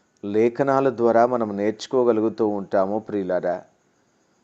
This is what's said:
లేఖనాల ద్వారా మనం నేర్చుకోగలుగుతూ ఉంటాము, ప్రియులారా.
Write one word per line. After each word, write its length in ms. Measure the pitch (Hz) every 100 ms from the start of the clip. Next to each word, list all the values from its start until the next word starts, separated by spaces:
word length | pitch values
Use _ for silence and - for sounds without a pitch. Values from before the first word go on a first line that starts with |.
| _ _
లేఖనాల 720 | 101 107 117 120 139 135 139 113
ద్వారా 300 | 117 117 123
మనం 300 | 123 107 101
నేర్చుకోగలుగుతూ 920 | 104 104 - 131 120 110 110 98 107
ఉంటాము, 500 | 101 92 101 95 107
ప్రియులారా. 640 | 104 101 90 90 90 90 - _ _ _ _ _ _ _